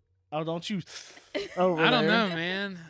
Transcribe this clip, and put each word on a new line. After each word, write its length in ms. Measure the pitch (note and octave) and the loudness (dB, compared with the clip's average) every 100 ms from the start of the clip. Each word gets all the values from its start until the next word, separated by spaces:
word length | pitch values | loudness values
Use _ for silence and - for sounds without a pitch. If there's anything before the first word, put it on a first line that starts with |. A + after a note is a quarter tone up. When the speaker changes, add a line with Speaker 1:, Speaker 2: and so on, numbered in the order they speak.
| _ _ _ | _ _ _
Speaker 1:
Oh, 120 | D3+ | -6
don't 260 | D#3+ E3 - | -4 -4 -4
you 120 | G3+ - - - - | -6 -6 -14 -18 -20
Speaker 2:
<laughs> 400 | - - G4+ F3+ | -10 -8 -6 0
Speaker 1:
over 240 | F#3 E3 | 2 4
Speaker 3:
I 80 | F3 | 4
don't 160 | B3 - | 4 4
Speaker 1:
there. 220 | A#3 G#3 | 2 2
Speaker 3:
know, 60 | E3 | -2
man. 440 | F3 F#3+ G3+ F3+ E3 | -4 -4 -6 -10 -14